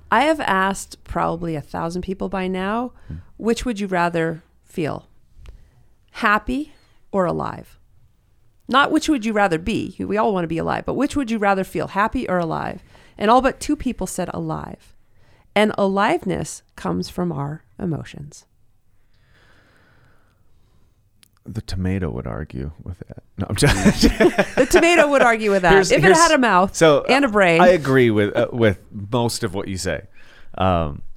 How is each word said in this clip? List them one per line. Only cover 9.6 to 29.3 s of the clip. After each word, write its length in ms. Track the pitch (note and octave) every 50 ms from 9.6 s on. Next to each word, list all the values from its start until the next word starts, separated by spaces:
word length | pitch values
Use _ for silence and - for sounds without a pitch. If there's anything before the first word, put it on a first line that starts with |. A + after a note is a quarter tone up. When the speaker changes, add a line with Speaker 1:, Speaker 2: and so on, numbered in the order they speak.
| F3 G#3+ A3 D#3 - G3 F#3 -
Speaker 1:
We 180 | F#3+ F#3 F#3+ G#3
all 140 | A3+ A#3 G3+
wanna 140 | F#3 E3+ D#3+
be 100 | E3 D#3+
alive, 260 | E3 E3 C#3 A2 -
but 80 | - -
which 200 | - F3 F#3+ -
would 140 | D4 C#4 A3
you 80 | A3+ A3
rather 260 | G#3 G3+ G3 F#3+ F#3
feel, 220 | - - F3 - C3+
happy 400 | - F#3+ G3+ F#3+ - C4 A#3+ -
or 100 | F3+ F3+
alive? 440 | E3+ D#3+ D#3 D3 - - - - - - _ - - - _ -
And 120 | G#3 G#3
all 100 | A#3 B3+
but 200 | B3 C4 - -
two 160 | - - D4+
people 300 | D4 - C4 - - F#3+
said 220 | F3+ - - F3+ E3+ -
alive. 600 | F3 E3 D#3+ D#3 D3+ - - - - _ - - - _ _ _ _ _ _ _ _ _ _ -
And 180 | G3+ G#3+ G#3+ - -
aliveness 840 | G3+ G3 G3 G3 G3+ A#3 D#4+ E4+ - F#3+ E3+ D#3+ D#3 - - - _ _ -
comes 340 | - - F3+ E3+ F3+ F3+ -
from 240 | - - F3+ F3 D#3+
our 320 | C#3+ C#3+ C#3+ D3+ D#3+ _ _ _ -
emotions. 680 | G3+ F3+ D3+ C3+ B2 - - D#3 C#3+ D3 - - _ _ _ _ _ _ _ _ _ _ _ _ _ _ _ _ _ _ _ _ _ _ _ _ _ _ _ _ _ _ _ _ _ _ _ _ _ _ _ _ _ _ _ _ _ _ _ _ _ _ _ _ _ _ _ _ _ _ _ _ -
Speaker 2:
The 180 | - G2 A2 -
tomato 480 | - - F2+ F#2 F#2 F#2 G2 F2+ D#2
would 160 | A1+ B1 B1+
argue 460 | B1 G#1+ G#1+ - - - B1+ C2+ D2 D#2 - -
with 160 | - F2 - -
that. 160 | - - - - _ _ -
No, 80 | - -
I'm 60 | G#2
just 460 | - C3+ C#3+ - - - G3+ - - -
<laughs> 540 | - - - A3 F4 - - C#4+ - -
Speaker 1:
The 100 | - C4+ -
tomato 400 | - F4+ D#4 E4 F4 E4+ D4+ D4
would 140 | C#4+ C4+ -
argue 300 | A#3+ A3+ A3 A3 G#3 G3
with 100 | G3 F3+
that. 100 | E3+ D#3+
Speaker 2:
Here's, 180 | G3 F#3+ E3+ A#3+
Speaker 1:
If 60 | -
it 40 | -
Speaker 2:
here's, 120 | F#4 F#4 D#4+
Speaker 1:
had 140 | E4+ E4 D#4+
a 60 | C#4+
mouth 360 | B3 A3+ G3 F3+ F#3 G3 -
Speaker 2:
so, 300 | - E3 D#3+ D3 C3+ - -
Speaker 1:
and 160 | B3 C#4 C#4
a 40 | C4
Speaker 2:
uh, 20 |
Speaker 1:
brain. 300 | G3+ G#3 G3 F3 E3 E3
Speaker 2:
I 80 | F3 F3+
agree 420 | F#3 F3 C#3+ C3+ C3 C3 B2+ A#2
with, 260 | G#2+ G#2 G#2 G2+ -
uh, 120 | A#2+ A#2 - -
with 280 | A#2+ A2+ G#2+ F#2+ - - -
most 540 | - G#2+ G2+ G2+ A2+ B2 A#2 A#2